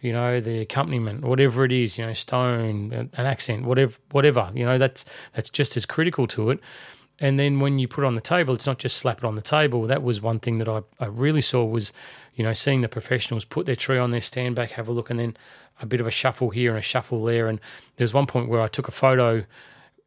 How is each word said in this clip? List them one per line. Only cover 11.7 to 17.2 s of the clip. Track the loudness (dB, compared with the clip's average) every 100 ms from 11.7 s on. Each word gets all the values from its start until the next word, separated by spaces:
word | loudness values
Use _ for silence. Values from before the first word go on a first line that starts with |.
| 0 -2 -6 -20 -20 -20 -4
you |
know, | -2
seeing | 0 2 2
the | 0
professionals | -4 -2 -2 -2 -6 -4
put | -6 -2
their | -2
tree | 0 0
on | 2
there, | 0
stand | -2 -4 -4
back, | -2 -4
have | -6 -6
a |
look, | -4 -4
and | -4
then | -4 -6 -18 -20 -20 _
a | -4
bit | -2
of | -2
a |
shuffle | 0 0 0 -2
here | 0 0
and | 0
a |
shuffle | -2 -2 -2 -2